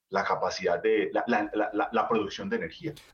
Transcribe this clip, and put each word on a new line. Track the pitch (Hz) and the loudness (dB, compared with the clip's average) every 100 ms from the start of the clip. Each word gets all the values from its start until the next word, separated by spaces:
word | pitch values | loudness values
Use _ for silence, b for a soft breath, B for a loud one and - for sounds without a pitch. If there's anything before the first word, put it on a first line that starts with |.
| _ | _
la | 95 | -2
capacidad | 95 92 92 90 92 85 | 0 0 0 0 0 2
de | 110 110 95 | 4 4 2
la, | 104 - | 0 2
la, | 110 104 | 2 2
la, | 107 104 | 0 0
la, | 104 - | 0 0
la | 113 107 | 0 2
producción | 113 98 - 98 | 0 0 -6 -4
de | 110 | -4
energía. | 82 - - - B | -4 -8 -10 -10 B